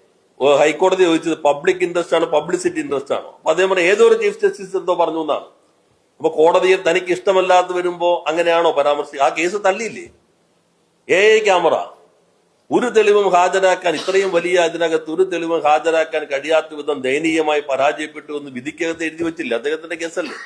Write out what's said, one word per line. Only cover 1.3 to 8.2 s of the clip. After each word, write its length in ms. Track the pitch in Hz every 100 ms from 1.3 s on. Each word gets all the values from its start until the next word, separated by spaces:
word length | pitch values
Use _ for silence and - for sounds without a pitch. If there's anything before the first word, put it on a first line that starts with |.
| 156
പബ്ലിക് 380 | 147 143 185 180
ഇൻട്രസ്റ്റ് 400 | 175 175 170 165
ആണ്, 100 | 165
പബ്ലിസിറ്റി 540 | 151 160 175 175 156
ഇൻട്രസ്റ്റ് 340 | 143 139 -
ആണോ? 160 | 110 -
അപ്പൊ 200 | - 160
അദ്ദേഹം 200 | 160 190
പറഞ്ഞ 140 | 185
ഏതോ 240 | 170 208 226
ഒരു 160 | 226
ചീഫ് 160 | 208 196
ജസ്റ്റിസ് 380 | 202 190 185 185
എന്തോ 180 | 175 175
പറഞ്ഞു 260 | 165 160
എന്നാണ്. 240 | 156 113 - _ _ _ _ _ _ -
അപ്പൊ 120 | 156
കോടതിയിൽ 600 | 156 160 185 185 185 160
തനിക്ക് 240 | 180 180
ഇഷ്ടമല്ലാത്ത 540 | 180 208 190 185 180 180
വരുമ്പോ 540 | 180 175 175 175 170